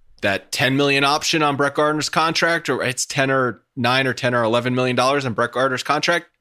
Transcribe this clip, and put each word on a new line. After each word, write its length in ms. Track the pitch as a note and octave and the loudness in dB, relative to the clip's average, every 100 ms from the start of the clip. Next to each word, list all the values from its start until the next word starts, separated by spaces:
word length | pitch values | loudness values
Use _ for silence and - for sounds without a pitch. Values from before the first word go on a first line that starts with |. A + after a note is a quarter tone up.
| _ - | _ -6
That 300 | G#2 G2 - | -2 -2 -6
ten 240 | - C3 C3+ | -2 0 2
million 260 | C#3+ C#3 | 2 2
option 400 | C#3 D3+ - E3 | 2 0 0 0
on 140 | D3 C#3 | 0 0
Brett 160 | C#3+ C#3 | 0 2
Gardner's 320 | D3+ D3+ C#3 | 0 0 -2
contract, 600 | F3 D#3+ D#3+ E3+ E3 D#3 | 0 0 0 0 0 -2
or 120 | B2 | -2
it's 240 | A2 C3 - | -2 -4 -6
ten 240 | C#3+ C3+ | -2 0
or 340 | C3+ B2 G#2+ _ - | 0 0 -4 _ -2
nine 320 | A#2+ C3 C3 | 0 2 0
or 60 | |
ten 200 | A#2+ B2+ | 0 0
or 100 | A#2+ | 2
eleven 300 | A2 A#2+ B2 B2+ | 2 2 0 0
million 200 | B2+ B2 | 0 2
dollars 300 | B2+ C#3+ C3+ | 2 0 -2
on 80 | |
Brett 180 | G#2 A#2 | -2 -2
Gardner's 320 | B2 C3+ B2+ | 0 -2 -2
contract. 440 | - D3 D3+ E3+ - _ | -2 0 0 -2 -4 _